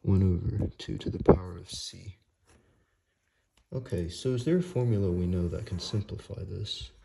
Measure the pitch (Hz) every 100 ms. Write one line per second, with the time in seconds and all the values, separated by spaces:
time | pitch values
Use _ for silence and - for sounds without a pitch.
0 | - 98 95 87 - - - - - -
1 | - - - - 92 90 90 - - -
2 | 95 92 _ _ _ - _ _ _ _
3 | _ _ _ _ _ _ _ 135 120 90
4 | 85 - 127 127 123 175 175 - 123 107
5 | 98 87 90 90 87 85 - 90 - 107
6 | 101 104 - 101 - 95 104 - - -